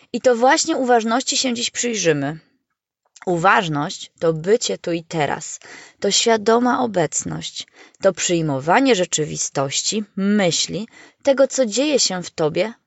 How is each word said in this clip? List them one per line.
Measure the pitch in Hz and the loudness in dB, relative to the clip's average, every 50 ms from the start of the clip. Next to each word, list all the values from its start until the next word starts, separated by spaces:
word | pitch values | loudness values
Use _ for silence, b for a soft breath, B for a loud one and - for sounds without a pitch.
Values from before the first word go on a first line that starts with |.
| b b b | b b b
I | 226 | 0
to | - 262 247 | 2 4 4
właśnie | 226 240 262 302 - - 311 320 285 | 4 4 4 4 4 2 0 -2 -2
uważności | 262 240 247 233 214 226 226 226 - - 285 247 | 2 4 4 4 4 2 0 -2 -2 -2 -2 -2
się | - 262 233 | -2 -2 -2
dziś | 233 233 - | -4 -6 -6
przyjrzymy. | - - - 240 226 208 185 165 156 147 139 139 156 160 _ _ _ _ _ _ _ _ _ _ _ _ _ _ _ - - | -6 -4 -4 -4 -4 -2 0 0 0 0 0 -6 -6 -10 _ _ _ _ _ _ _ _ _ _ _ _ _ _ _ -10 -4
Uważność | - 180 170 165 190 214 240 202 165 151 143 143 185 - - - - _ - | -2 0 2 4 4 4 4 2 0 -2 -4 -4 -4 -8 -10 -16 -18 _ -4
to | - 165 165 | -2 0 0
bycie | 156 156 185 208 247 - - 190 175 | 0 0 0 0 2 2 -2 -6 -6
tu | - 180 | -6 -6
i | 170 170 165 | -6 -6 -6
teraz, | - - 165 147 135 - - 151 - - - B B B B B B B B | -6 -4 -2 -2 -2 -2 -4 -8 -12 -16 -16 B B B B B B B B
to | - 202 | -2 0
świadoma | 190 - - 233 226 220 202 220 226 240 247 247 240 277 254 | 0 2 2 2 2 2 4 2 2 4 4 2 0 0 -2
obecność, | 233 196 185 160 - - - - 175 156 156 165 - - - - _ b b b b b b | -2 0 0 -2 -2 -2 -4 -6 -6 -6 -8 -10 -10 -12 -14 -16 _ b b b b b b
to | - 196 190 | 0 0 0
przyjmowanie | - - - 175 170 160 156 139 135 135 160 180 240 269 269 233 | 0 -2 -2 0 0 0 0 -2 -2 0 2 2 4 4 4 2
rzeczywistości, | 185 180 - - - 151 151 156 151 - - - 147 139 135 135 - - - - 214 214 - _ | 2 0 -2 -2 -4 -4 -4 -6 -6 -8 -6 -4 -4 -4 -2 -2 -4 -4 -2 -4 -4 -6 -6 _
myśli, | - 190 202 208 208 196 175 160 - - - 160 165 220 - B B B B B B B | -4 0 0 2 2 2 2 0 0 -2 -4 -6 -8 -10 -12 B B B B B B B
tego, | 285 269 254 269 262 | 2 4 4 4 2
co | - - 269 | 2 0 -2
dzieje | 220 202 240 277 311 294 233 | 0 0 -2 0 2 2 2
się | - - 190 180 175 | 0 0 -2 -4 -8
w | - | -8
tobie, | - - 165 151 160 175 185 220 226 _ _ | -4 -2 -2 0 0 0 -2 -4 -6 _ _